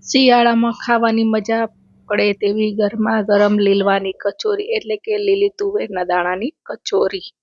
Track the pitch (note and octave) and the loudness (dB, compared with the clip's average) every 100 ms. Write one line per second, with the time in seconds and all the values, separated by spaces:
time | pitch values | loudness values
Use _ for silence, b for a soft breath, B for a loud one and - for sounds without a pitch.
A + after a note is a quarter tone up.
0 | - C4 C4 A#3+ A#3+ A#3 A#3 A3+ - A#3 | 0 2 4 6 4 2 0 -2 0 0
1 | A3+ A3 A3+ A3 G#3 A3+ A3+ _ _ _ | 2 2 0 0 -2 -2 -2 _ _ _
2 | _ G#3 G#3 G3+ G#3 G#3 G#3+ G#3 G#3 G#3 | _ 0 0 0 -2 0 -2 0 -2 0
3 | G#3+ A3 G#3 G3+ G#3 G#3 G3+ G3 G3 G3 | -2 0 0 2 2 2 2 2 2 0
4 | F#3+ F#3+ G#3 G3+ G#3+ G3+ G#3 A3 G#3+ G#3+ | -2 -6 -6 -4 -4 -4 -2 -6 -4 -8
5 | - G#3 G3+ G3 G3+ - G3+ G3+ A3 F#3+ | -4 -2 0 2 0 0 -4 -2 -4 -6
6 | F3+ F3+ F3 F#3 A#3 - - A3 - G3 | -2 0 0 -2 -6 -10 -14 -12 -4 -2
7 | F#3+ G3 - _ | 0 -4 -12 _